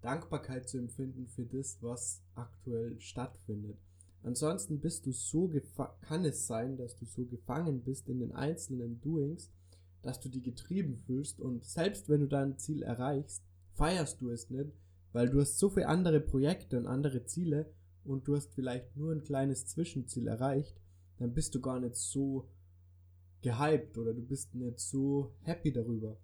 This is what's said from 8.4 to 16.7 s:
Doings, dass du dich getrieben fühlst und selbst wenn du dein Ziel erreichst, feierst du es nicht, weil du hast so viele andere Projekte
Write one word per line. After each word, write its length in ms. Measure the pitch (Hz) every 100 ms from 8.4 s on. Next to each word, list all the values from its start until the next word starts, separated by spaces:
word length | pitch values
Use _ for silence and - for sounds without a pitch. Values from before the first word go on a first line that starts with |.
| 139 160 - 131 120 120
Doings, 500 | 147 160 143 170 - - - - - -
dass 180 | - 131
du 100 | 135
dich 140 | 127
getrieben 540 | 123 120 - 185 160 120
fühlst 440 | - 127 143 -
und 240 | 127 120 -
selbst 420 | - 175 202 -
wenn 140 | 147
du 60 | 139
dein 300 | 143 139 135
Ziel 260 | - 151
erreichst, 600 | - 120 127 143 147 - - - -
feierst 480 | - 151 185 147 -
du 80 | 123
es 200 | 120 -
nicht, 220 | 131 147 - - - -
weil 180 | 120 123
du 120 | 139
hast 160 | 143 -
so 120 | 202
viele 180 | 196 160
andere 320 | 160 175 151
Projekte 580 | 151 135 139 143 -